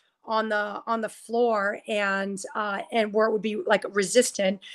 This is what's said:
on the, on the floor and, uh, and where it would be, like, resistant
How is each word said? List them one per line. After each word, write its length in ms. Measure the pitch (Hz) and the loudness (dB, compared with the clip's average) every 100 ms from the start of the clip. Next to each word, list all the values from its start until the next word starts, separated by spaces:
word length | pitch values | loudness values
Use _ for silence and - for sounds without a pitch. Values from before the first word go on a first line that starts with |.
| _ _ | _ _
on 260 | - 220 220 | -2 0 0
the, 320 | 214 208 202 - | 0 -2 -6 -4
on 160 | 226 | -2
the 80 | 220 | -2
floor 720 | - - 226 240 220 202 214 - | -8 -4 2 2 2 0 -4 -4
and, 540 | 214 202 196 196 196 - - | -2 0 0 -2 -6 -8 -4
uh, 280 | 208 202 202 | -4 -4 -2
and 200 | 233 214 | 0 2
where 160 | 208 220 | 2 2
it 40 | |
would 100 | 220 | 2
be, 140 | 220 214 | -2 -4
like, 280 | - 202 - | 2 2 2
resistant 720 | 202 190 247 247 - 196 196 - | -2 2 4 2 2 0 0 -8